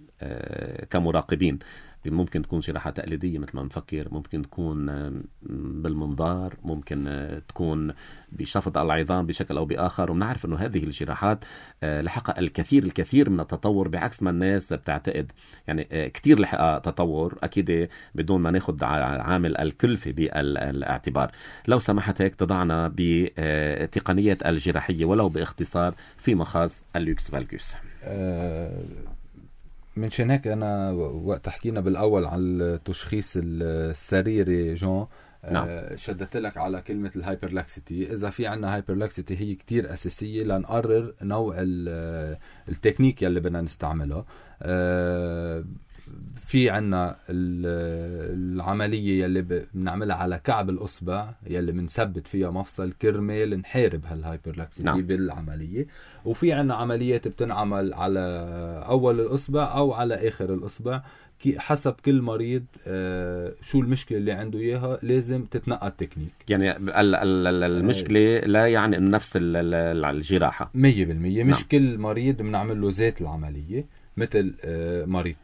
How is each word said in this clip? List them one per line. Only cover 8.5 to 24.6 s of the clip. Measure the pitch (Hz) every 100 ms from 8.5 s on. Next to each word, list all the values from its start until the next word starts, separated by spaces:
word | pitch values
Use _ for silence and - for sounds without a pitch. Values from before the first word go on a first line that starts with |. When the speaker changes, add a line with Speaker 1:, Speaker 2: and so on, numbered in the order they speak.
| 101 92 73
Speaker 1:
العظام | 80 78 80 90
بشكل | 85 - 90 73
أو |
بآخر، | 76 - 87 - 87
ومنعرف | 85 110 131
إنه | 82 80
هذه | 120 78
الجراحات، | 76 - 78 - 101 107 - - - -
آه، | 76 76
لحقها | 85 107 - -
الكثير، | 87 - 82 139
الكثير | 92 - 82 135 135
من | 90
التطور | - - 104 98 92
بعكس | 87 - -
ما | 92
الناس | 85 95 98 -
بتعتقد. | 73 78 73 - 76 67 - - - -
يعني، | 78 -
آه، | 80 67
كتير | - 143 135
لحقها | 92 - 80 78
تطور، | 85 - 87 76 85 -
أكيد | - 101 90 82 85 - -
بدون | 82 82 95
ما | 85
ناخد | 90 90 73
ع-، | 67 73 65 67
عامل | 73 90 82 -
الكلفة | 78 - 120 110 67
بالاعتبار. | 71 78 73 71 71 69 69 - 65 - 67 67 - - - -
لو | 120
سمحت | - 101 104 92
هيك | 95
تضعنا | - 90 92 85 82 82
بتقنية | 87 85 82 90 - 78 76 73 - 80 - - 92 104 90
الجراحية | - 80